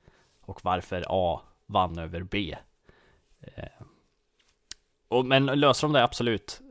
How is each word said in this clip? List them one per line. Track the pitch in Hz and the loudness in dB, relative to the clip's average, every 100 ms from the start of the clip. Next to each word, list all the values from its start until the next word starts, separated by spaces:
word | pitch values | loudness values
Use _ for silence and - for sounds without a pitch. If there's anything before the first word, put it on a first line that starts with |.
| _ _ _ _ | _ _ _ _
och | - - | -18 -8
varför | 90 90 - 92 - | -2 -2 -2 -6 -2
A | 95 87 76 - _ - | 0 0 -2 -8 _ -4
vann | 101 90 82 | 0 0 -2
över | 82 85 | -10 -10
B. | 90 101 90 - - _ _ _ _ _ _ _ | -6 -6 -6 -10 -16 _ _ _ _ _ _ _
Eh, | 131 - - - - _ _ _ _ _ _ _ - - _ _ - | -20 -16 -16 -16 -20 _ _ _ _ _ _ _ -20 -20 _ _ -2
och, | 123 127 | 0 4
men | 135 139 | 4 4
löser | 139 143 127 151 | 4 4 4 2
de | |
det, | 147 | 4
absolut, | 120 - 117 107 - - 269 | 2 2 -2 -2 -4 -16 -12